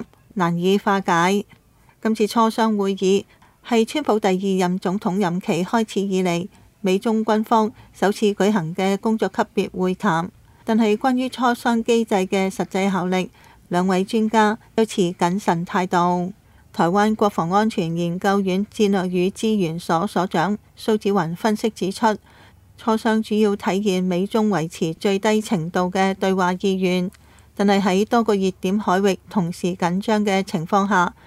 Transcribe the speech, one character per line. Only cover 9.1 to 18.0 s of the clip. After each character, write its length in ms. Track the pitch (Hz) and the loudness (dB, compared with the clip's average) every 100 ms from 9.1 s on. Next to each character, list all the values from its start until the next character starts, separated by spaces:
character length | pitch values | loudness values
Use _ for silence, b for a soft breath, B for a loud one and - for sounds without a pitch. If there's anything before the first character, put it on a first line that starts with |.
| 220 | -2
作 120 | 190 | -2
級 140 | - 220 | -2 -4
別 160 | - 185 185 | -2 -4 -2
會 160 | 185 | -2
談。 380 | 185 214 165 180 - - b | -2 0 0 -2 -10 -20 b
但 120 | - 220 | -2 2
係 200 | 226 214 | 2 2
關 180 | 262 254 | 0 0
於 120 | 254 | -2
磋 260 | - 247 | -2 -2
商 300 | 240 254 233 | 0 0 -2
機 180 | 226 233 | 2 0
制 120 | 226 | 2
嘅 360 | 202 185 196 190 | 0 0 0 -2
實 140 | - | -2
際 260 | 185 190 196 | -4 -2 -2
效 140 | 190 180 | -2 -2
力， 240 | 185 180 b b b - | -2 -4 b b b -4
兩 180 | 175 185 | -2 0
位 160 | 185 | 0
專 260 | 196 226 220 | 0 0 0
家 300 | 226 214 220 b | 2 2 0 b
都 100 | - | -2
持 280 | 220 - 175 | 0 2 0
謹 260 | 180 175 185 | 0 -2 0
慎 260 | - 170 175 | -2 -2 -2
態 200 | 196 185 | -2 0
度。 460 | 180 175 180 180 - b b b | 2 2 0 -4 -8 b b b
台 120 | - | -2
灣 300 | 170 196 214 | 2 2 2
國 140 | 214 208 | 2 0
防 220 | - 165 | 0 0
安 180 | 190 220 | 2 0
全 260 | - 165 | 0 -2
研 240 | 165 | -2